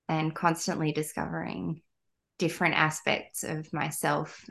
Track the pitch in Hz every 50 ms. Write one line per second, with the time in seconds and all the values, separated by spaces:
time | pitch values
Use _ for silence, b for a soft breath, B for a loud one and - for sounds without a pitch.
0 | _ - 165 156 156 156 156 - - 170 165 165 - - 170 165 160 151 151 151
1 | 156 - - - 156 160 165 165 165 - - 185 - - 160 - - _ _ _
2 | _ _ _ _ _ _ _ - 180 160 160 - 180 165 151 - 160 156 156 -
3 | - - - - - - - - - - 160 156 156 - - 151 143 151 151 -
4 | - 147 147 147 156 - - - - -